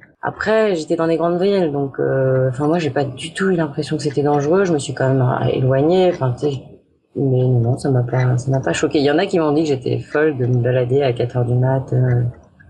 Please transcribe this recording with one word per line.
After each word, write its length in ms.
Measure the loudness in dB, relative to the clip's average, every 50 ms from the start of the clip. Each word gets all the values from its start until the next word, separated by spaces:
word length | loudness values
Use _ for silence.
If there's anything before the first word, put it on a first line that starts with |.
| -20 -20 _ _
Après, 540 | -8 -8 -8 -4 -2 0 0 2 2 2 0
j'étais 220 | -2 -2 -2 -2
dans 100 | 0 0
des 100 | 0 0
grandes 240 | 0 0 0 0 0
villes, 320 | 0 0 2 2 0 0 -2
donc, 260 | -2 -4 -4 -4 -2
euh, 520 | -2 0 0 0 2 2 2 2 0 0
enfin, 160 | -2 0 0
moi, 120 | 0 0 0
j'ai 120 | 0 -2
pas 140 | -2 -2 -2
du 280 | -4 -4 -8 -12 -12 -6
tout 160 | -2 0 0
eu 80 | 0
l'impression 400 | 0 0 -2 -4 -6 -6 -4 -4
que 60 | -4 -4
c'était 200 | -2 -2 0 0
dangereux. 440 | 2 2 2 2 2 2 2 2
Je 60 | 2 0
me 40 | 0
suis 140 | -2 -4 -4
quand 160 | -2 0 2
même, 140 | 2 2 2
euh, 240 | 2 2 0 0
éloignée, 640 | 0 0 0 2 2 2 2 2 4 4 4 4 2 2
enfin, 220 | 0 -2 -4 -2 -2
tu 120 | -4 -4
sais, 120 | -4 -4 -8 -14 -20 -20 _ _ _ _ _ _ -6
mais 300 | -2 0 0 2 2 2
non, 320 | 2 2 2 2 0 0 -2
ça 120 | 0 0
m'a 120 | 0 0 0
pas, 340 | 0 0 0 0 0 0
ça 140 | 0 0 -2
m'a 100 | -2 -2
pas 140 | 0 -2 -2
choquée. 240 | 0 0 0 0 0
Il 60 | 2
y 40 | 2
en 60 | 2
a 80 | 2 0
qui 140 | 0 0 0
m'ont 140 | 0 2 2
dit 100 | 0 0
que 60 | 0
j'étais 300 | -2 -2 -2 -2 -4 -4
folle 360 | -4 -4 -2 0 0 0 0
de 80 | 0 0
me 180 | 0 0 0 2
balader 400 | 2 0 0 0 0 0 2 2
à 120 | 0 0
quatre 240 | -2 -4 -2 -2 -2
heures 80 | 0
du 80 | 0 0
mat, 360 | 2 2 2 0 -2 -2 -2 -2
euh, 280 | 0 2 2 2 0 0 -2 -6 -10 -16 -20 _ -20 -20